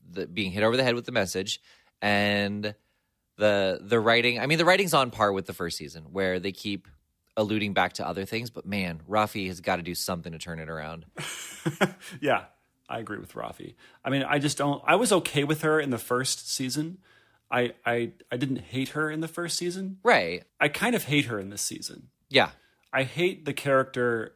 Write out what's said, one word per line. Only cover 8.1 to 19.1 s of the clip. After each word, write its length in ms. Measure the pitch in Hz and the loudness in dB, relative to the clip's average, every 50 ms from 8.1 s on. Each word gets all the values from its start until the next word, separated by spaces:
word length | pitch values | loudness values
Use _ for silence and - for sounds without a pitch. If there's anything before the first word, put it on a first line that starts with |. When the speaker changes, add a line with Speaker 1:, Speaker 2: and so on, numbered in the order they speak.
| 82 95 98 | -4 -6 -6
Speaker 1:
things, 240 | - 113 113 117 113 | -6 -6 -8 -8 -8
but 160 | - - - | -12 -12 -10
man, 340 | 95 101 101 90 87 82 80 80 92 | -6 -4 -4 -4 -4 -6 -8 -6 -2
Rafi 380 | 101 107 107 104 - 107 95 | 0 2 2 0 -2 -4 -6
has 140 | 92 90 90 | -6 -6 -4
gotta 200 | 85 101 92 87 | -2 0 0 0
do 140 | 82 87 85 | -2 -4 -6
something 360 | - - - 92 85 78 87 80 | -4 -4 -4 -4 -6 -6 -10 -12
to 40 | |
turn 220 | 78 - 87 82 80 | -12 -10 -10 -10 -10
it 100 | 78 78 | -8 -8
around. 360 | 80 78 76 78 82 82 80 - | -8 -8 -8 -10 -12 -14 -16 -16
Speaker 2:
<laughs> 60 | - - - - - - - - - - - 160 151 - 190 185 - - - - 180 131 | -14 -12 -10 -10 -10 -10 -12 -14 -10 -4 -4 -2 0 2 0 0 0 -6 -18 -16 -10 -4
Yeah, 260 | 143 139 117 - - - _ _ _ _ _ _ _ - | 0 0 0 0 -2 -6 _ _ _ _ _ _ _ -10
I 100 | - 117 | -8 -8
agree 200 | 110 104 104 - | -8 -8 -10 -10
with 140 | - - - | -10 -12 -10
Rafi. 420 | - 57 - - - - - - _ - - - _ - | -10 -10 -10 -10 -12 -16 -18 -18 _ -20 -20 -16 _ -4
I 60 | 135 | -2
mean, 140 | 135 139 135 | 0 0 2
I 160 | 143 147 147 | 2 2 2
just 180 | 143 147 - | 2 0 0
don't, 240 | - 143 143 139 - - | 0 0 0 0 0 4
I 100 | - 170 | 4 4
was 160 | 196 247 202 | 6 6 6
okay 320 | 202 170 - - - 147 143 | 4 4 4 2 0 0 2
with 180 | 143 156 151 | 2 0 2
her 180 | 160 156 156 156 | 2 2 4 4
in 100 | 143 139 | 2 0
the 60 | 123 | -2
first 540 | 110 - - 123 123 131 - - - - - | -2 -2 -2 0 0 0 0 -2 -4 -4 -6
season. 460 | - - 131 127 123 151 156 165 190 - _ _ _ _ _ _ _ _ _ - | -4 -4 -4 -2 -2 -2 -4 -4 -8 -14 _ _ _ _ _ _ _ _ _ -2
I, 240 | 120 123 123 120 - _ - | 0 0 0 0 -2 _ -2
I, 260 | 120 120 120 117 - - _ - - | 0 0 0 0 -4 -6 _ -12 -6
I 60 | 123 | -4
didn't 200 | 123 143 131 131 110 | -2 -2 -2 -2 -4
hate 300 | 90 - 101 131 135 - | -6 -6 -4 -4 -4 -4
her 200 | - 151 156 151 | -2 -2 -2 -2